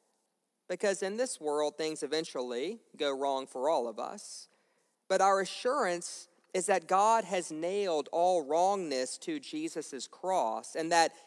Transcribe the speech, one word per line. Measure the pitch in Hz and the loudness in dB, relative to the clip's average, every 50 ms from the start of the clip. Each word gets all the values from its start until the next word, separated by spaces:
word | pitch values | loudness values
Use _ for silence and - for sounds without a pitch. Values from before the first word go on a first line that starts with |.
| _ _ _ _ _ _ _ _ _ _ _ _ _ - | _ _ _ _ _ _ _ _ _ _ _ _ _ -8
because | 180 180 - 202 190 - 196 | -6 -2 0 0 0 0 -2
in | 190 208 226 | -4 -2 -2
this | 254 247 - - | -2 -2 -4 -4
world, | 160 151 147 147 151 147 147 - | -4 -2 0 2 2 0 0 -2
things | 160 156 156 147 | -4 -4 -4 -4
eventually | 156 131 147 160 165 - - 139 127 123 120 120 143 175 233 226 _ _ - - | -4 -2 -2 -2 -2 -2 -4 -6 -4 -4 -2 -4 -4 -4 -6 -8 _ _ -6 -2
go | 147 143 139 | -2 0 0
wrong | 135 139 139 135 135 135 | 0 0 0 0 0 -2
for | - - 131 127 151 | -6 -6 -2 0 2
all | 165 143 120 117 | 2 2 0 -2
of | 110 113 | -4 -6
us. | 127 - - 214 - - - - - - _ _ _ _ _ _ _ _ _ _ _ - | -8 -8 -8 -10 -14 -14 -16 -16 -18 -20 _ _ _ _ _ _ _ _ _ _ _ 0
But | 190 185 | 2 4
our | 190 196 196 196 | 6 6 4 4
assurance | 190 185 - - - 247 269 294 226 180 175 175 175 - - - - - _ _ _ _ - | 2 -2 -4 -4 -2 0 0 2 2 0 0 -2 -4 -8 -12 -12 -16 -20 _ _ _ _ -4
is | 185 170 - | -2 2 2
that | 196 180 165 156 | 2 2 2 2
God | 185 190 208 220 226 226 202 | 2 4 6 6 6 4 2
has | 170 196 185 165 - | 0 -2 -2 -2 -2
nailed | 160 156 165 175 196 208 202 185 160 147 135 - | -6 -4 -4 -2 -2 0 0 0 0 0 0 0
all | - 165 175 180 185 175 143 | 0 2 4 4 4 2 2
wrongness | 131 151 170 180 190 202 196 175 151 135 127 127 127 - - | 2 2 4 4 4 2 2 -2 -2 -2 -2 -2 -2 -6 -8
to | - 180 160 147 | -6 -6 -6 -6
Jesus' | 135 - - 156 156 160 - 165 147 - 143 127 117 - | -6 -8 -8 -6 -6 -6 -6 -6 -10 -8 -10 -12 -12 -12
cross, | - - - 185 190 175 127 110 110 110 117 - - | -14 -8 -4 0 0 2 2 0 0 -4 -6 -8 -6
and | 160 160 165 | -4 -2 2
that | 170 170 165 151 - - - | 4 4 4 4 2 -6 -16